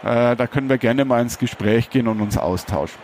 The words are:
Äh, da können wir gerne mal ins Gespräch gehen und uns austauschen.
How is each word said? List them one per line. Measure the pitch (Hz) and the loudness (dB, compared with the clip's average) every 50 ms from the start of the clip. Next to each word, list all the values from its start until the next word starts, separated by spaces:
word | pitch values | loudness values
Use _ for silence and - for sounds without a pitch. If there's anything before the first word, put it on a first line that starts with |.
| - | -2
Äh, | 107 120 117 120 120 120 | 0 0 2 2 2 2
da | 117 123 | 0 -2
können | 117 - 147 135 135 | -2 -2 -4 0 0
wir | 135 | 0
gerne | 123 - 113 120 135 139 | 2 2 2 2 2 2
mal | 135 123 117 | 2 2 0
ins | 120 120 - - | 0 -2 -2 -4
Gespräch | - 120 - - 98 104 107 117 113 - | -4 -4 -4 -2 0 2 2 2 2 2
gehen | - 135 120 | 0 0 0
und | 113 110 107 | 0 0 -2
uns | 104 101 101 | -2 -2 -2
austauschen. | - - 80 92 90 - - 110 76 71 82 - - | -2 0 0 -2 -4 -4 -4 -2 -2 -2 -4 -8 -16